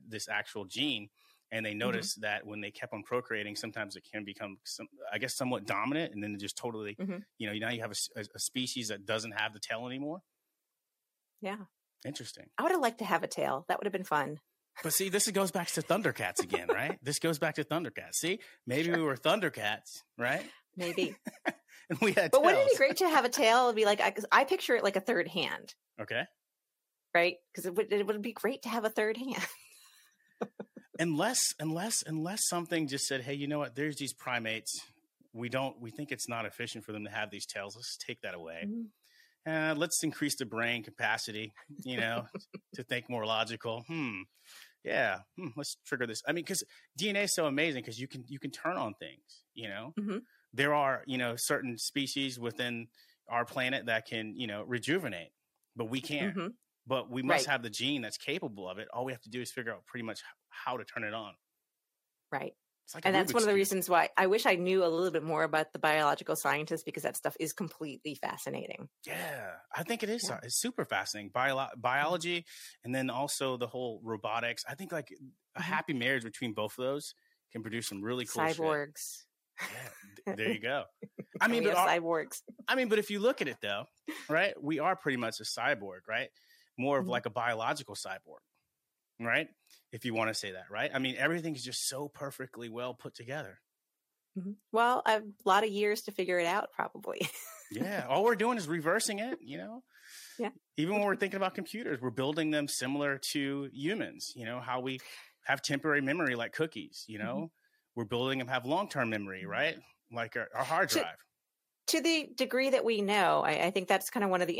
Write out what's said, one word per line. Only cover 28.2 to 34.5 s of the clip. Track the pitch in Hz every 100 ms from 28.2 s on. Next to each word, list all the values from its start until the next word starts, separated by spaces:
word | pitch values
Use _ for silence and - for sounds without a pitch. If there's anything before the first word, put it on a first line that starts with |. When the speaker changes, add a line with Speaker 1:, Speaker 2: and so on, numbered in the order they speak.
Speaker 2:
be | 226
great | 214 214 -
to | 233
have | 226
a | 214
third | 220 214 226
hand. | 262 208 170 - - - - - - _ _ -
<laughs> | - - - - _ -
Speaker 1:
Unless, | 170 151 208 247 - -
unless, | 156 160 214 226 -
unless | 160 165 214 -
something | 175 170 170 147
just | 139 -
said, | 131
"Hey, | 123
you | 143 143
know | 147
what? | 139 120
There's | 151 143
these | 135
primates. | - 131 120 113